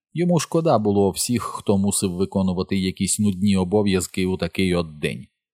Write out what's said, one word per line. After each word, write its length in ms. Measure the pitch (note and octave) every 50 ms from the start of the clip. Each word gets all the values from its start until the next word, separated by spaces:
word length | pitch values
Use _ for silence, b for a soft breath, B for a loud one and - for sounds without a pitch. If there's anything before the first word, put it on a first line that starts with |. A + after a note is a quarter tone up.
| _ _ -
Йому 260 | D3+ F3 F3 F3 D#3+
шкода 400 | - - - E3+ D#3+ E3 C#3+ A2
було 320 | G#2+ G#2 G2+ G2+ G2+ F#2+
всіх, 320 | F2+ - - - A#2+ A2+ -
хто 360 | - - - - - G#2 G2
мусив 340 | G2 G2+ G2 - - G2 F2
виконувати 640 | F2 G2 F#2+ - G2+ F#2+ F#2 F2+ F2 F2+ - -
якісь 420 | G2 F#2 F#2 F2+ - G2 F#2 - -
нудні 380 | G#2+ G#2 F#2+ F2+ F#2+ G#2 G2
обов'язки 680 | F#2+ F#2 F2+ F#2+ G#2+ G#2 G2+ F#2 F#2 F2 - - - F#2
у 100 | F#2 F#2
такий 380 | F2+ F2 E2+ - - F#2+ F#2 F2
от 240 | F2 E2+ D#2 D2+ D2+
день. 280 | D2+ D2+ C2 B1 C2 - _ _ _ _